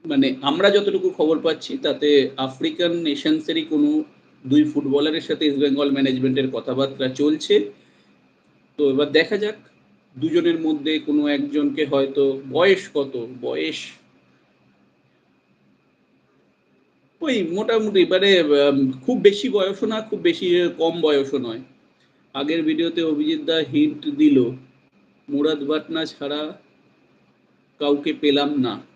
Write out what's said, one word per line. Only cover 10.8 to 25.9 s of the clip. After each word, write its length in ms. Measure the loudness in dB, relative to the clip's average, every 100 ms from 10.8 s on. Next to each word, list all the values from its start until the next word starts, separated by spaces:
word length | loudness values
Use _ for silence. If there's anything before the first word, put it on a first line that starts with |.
| -2 -4
কোনো 280 | -2 0 0
একজনকে 580 | -2 -2 -2 -2 -2 -2
হয়তো, 560 | 0 0 0 0 -2 -6
বয়স 400 | 2 2 2 0
কত, 340 | -4 -4 -6 -10 -10
বয়স 560 | -8 -4 -6 -8 -14 -20 _ _ _ _ _ _ _ _ _ _ _ _ _ _ _ _ _ _ _ _ _ _ _ _ _ _ _ _ _ _ _ _
ওই 220 | -4 -2
মোটামুটি 640 | -2 -4 0 0 2 2 2
মানে, 340 | 4 4 4
আম, 520 | 4 4 4 4 0
খুব 300 | -2 -2 4
বেশি 280 | 4 4 -2
বয়সও 360 | 0 -2 -2 -4
না, 160 | -4
খুব 180 | -6 -2
বেশি 500 | 0 0 0 2 0 0
কম 240 | -2 0
বয়সও 360 | 2 2 0 -4
নয়। 240 | -4 -8 -14 _ _ _ _ _ _ -8
আগের 280 | -4 -2
ভিডিওতে 400 | 0 0 -2 -2
অভিজিৎ 420 | -2 -2 -2 -2 0
দা 180 | -2
হিন্ট 460 | 0 2 0 0 -8
দিল, 420 | 4 6 6 2 -4 -18 _ _ _ _ _ -8
মুরাদ 340 | -2 0 -2
বাটনা 420 | -2 -4 -4